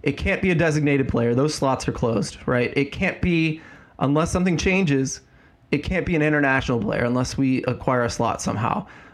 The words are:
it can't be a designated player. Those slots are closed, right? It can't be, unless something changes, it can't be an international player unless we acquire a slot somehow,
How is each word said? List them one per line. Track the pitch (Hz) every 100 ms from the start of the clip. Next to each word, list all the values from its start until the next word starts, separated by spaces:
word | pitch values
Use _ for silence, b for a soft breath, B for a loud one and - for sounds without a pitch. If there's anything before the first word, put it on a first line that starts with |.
it | 147
can't | 139 185 185
be | 190
a | 165
designated | 165 151 147 139 131
player. | - 117 120
Those | 147
slots | 151 135 135 -
are |
closed, | 120 120 113 151 - -
right? | 123 120 -
It | 139
can't | - 190 -
be, | 180 170 160 156 B B B B
unless | 131 147 165
something | 185 180 165
changes, | 196 185 185 139 135 - b b b b _
it | 147
can't | - 185 165
be | 170
an |
international | 151 151 139 135 - 120
player | 104 -
unless | 120 123 127 -
we | 135 127 -
acquire | 120 - 127 120
a |
slot | - 117 -
somehow, | - 110 - - - B B